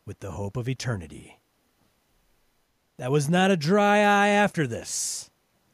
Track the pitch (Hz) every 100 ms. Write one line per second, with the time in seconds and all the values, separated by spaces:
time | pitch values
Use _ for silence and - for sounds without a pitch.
0 | - 95 98 87 101 127 120 127 123 104
1 | 80 - - - _ _ _ _ _ _
2 | _ _ _ _ _ _ _ _ _ -
3 | 127 147 139 180 190 190 143 208 202 208
4 | 208 202 202 202 202 - 135 104 85 -
5 | - - - _ _ _ _